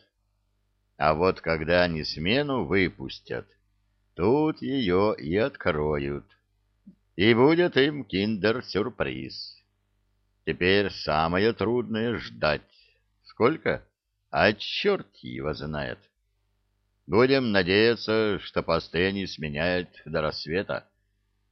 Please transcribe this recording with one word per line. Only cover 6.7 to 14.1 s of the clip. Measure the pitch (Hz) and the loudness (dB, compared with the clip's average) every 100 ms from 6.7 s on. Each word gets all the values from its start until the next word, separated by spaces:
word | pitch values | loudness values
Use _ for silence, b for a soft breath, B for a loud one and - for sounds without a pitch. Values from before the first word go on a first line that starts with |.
| _ - _ _ - | _ -20 _ _ 0
И | 110 | 4
будет | 117 143 165 175 131 | 6 6 6 2 2
им | 143 147 | 2 -2
киндер-сюрприз. | - 92 110 104 107 120 - 95 113 - 69 65 64 - - - _ _ _ _ _ _ _ _ 82 | -4 -2 0 0 0 0 -2 -2 -2 -4 -6 -6 -10 -14 -16 -20 _ _ _ _ _ _ _ _ -6
Теперь | 73 90 101 95 | 0 4 4 2
самое | - 78 78 82 92 110 | -4 -2 0 2 2 2
трудное — | - 98 123 107 110 117 98 | 0 0 0 -2 -4 -2 -4
ждать. | - 58 76 71 _ _ _ _ _ _ | -8 -2 0 0 _ _ _ _ _ _
Сколько? | _ - 117 160 - 76 _ _ _ | _ 0 0 2 -4 -4 _ _ _